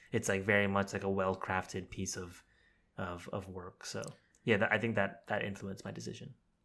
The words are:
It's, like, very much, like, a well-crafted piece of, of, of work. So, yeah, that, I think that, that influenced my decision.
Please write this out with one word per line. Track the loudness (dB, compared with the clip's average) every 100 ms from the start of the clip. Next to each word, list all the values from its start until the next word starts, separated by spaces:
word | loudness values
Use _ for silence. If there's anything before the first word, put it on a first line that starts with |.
| -4
It's, | -2 2
like, | 2
very | 4 6 6
much, | 4 2
like, | 0
a | 0
well-crafted | 2 2 2 0 0 0 -6 -6
piece | -6 -6 -6
of, | -8 -12 -20 _ _ _ _ -8
of, | -6 -6 -6
of | -6 -6
work. | -10 -12 -12 -8
So, | -6 -8 -10 _ _
yeah, | 2 4
that, | 6
I | 4
think | 2 2
that, | 0 -2 -4
that | -2
influenced | -2 -6 -8 -8
my | -10
decision. | -8 -10 -10 -14 -18 _ _